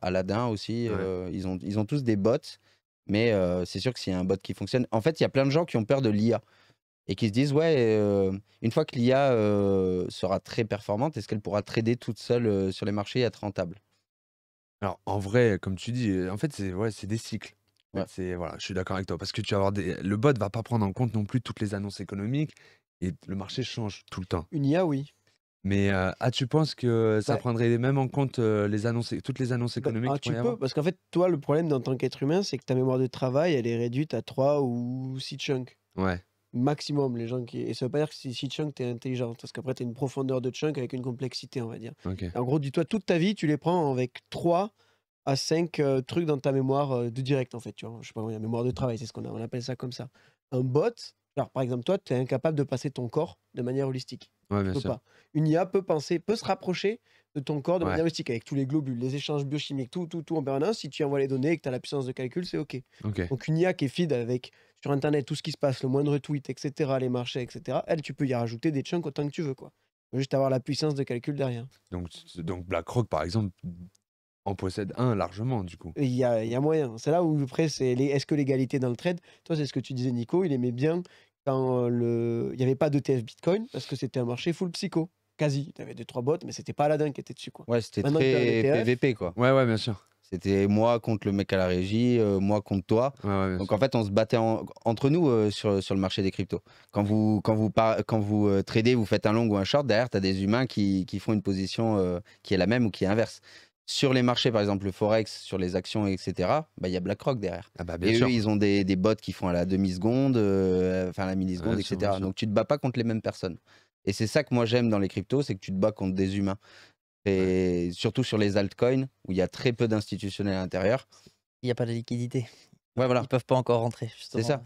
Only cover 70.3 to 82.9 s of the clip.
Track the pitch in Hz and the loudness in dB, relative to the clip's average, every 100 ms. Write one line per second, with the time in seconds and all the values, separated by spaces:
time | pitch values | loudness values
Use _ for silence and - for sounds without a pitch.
70.3 | 135 135 131 - 135 156 139 131 123 151 | 2 2 2 -2 -2 -2 -2 -4 -4 -4
71.3 | 143 131 120 131 _ - 90 85 - - | -4 -4 -4 -10 _ -10 -8 -8 -12 -16
72.3 | 90 82 90 87 85 - 123 110 78 85 | -10 -6 -6 -2 -4 -2 -2 0 -2 0
73.3 | 110 101 - - 87 90 _ _ _ _ | -2 -2 -6 -14 -14 -18 _ _ _ _
74.3 | _ 98 95 95 107 95 - 123 101 87 | _ -8 -4 -4 -4 -6 -2 0 0 -2
75.3 | 95 127 120 92 - 85 147 131 123 123 | -4 -4 -4 -6 -10 -12 -4 -2 2 2
76.3 | 113 113 123 151 160 127 113 147 170 165 | 2 0 0 2 2 0 -4 0 2 2
77.3 | 151 131 - 160 - 131 123 139 139 - | 0 -2 0 -2 0 0 2 2 0 0
78.3 | 147 139 131 127 139 127 120 175 175 - | 0 2 2 2 0 -2 -2 -2 -4 -8
79.3 | - - 156 139 135 - 127 127 120 117 | -16 -6 -4 -2 -4 -6 -4 -2 -2 0
80.3 | 175 185 131 123 123 156 175 175 - _ | 0 2 0 0 0 0 0 -4 -16 _
81.3 | _ 139 131 127 123 120 120 117 117 117 | _ -2 0 2 2 2 2 2 0 0
82.3 | 117 131 127 131 135 156 | -2 -2 0 0 2 2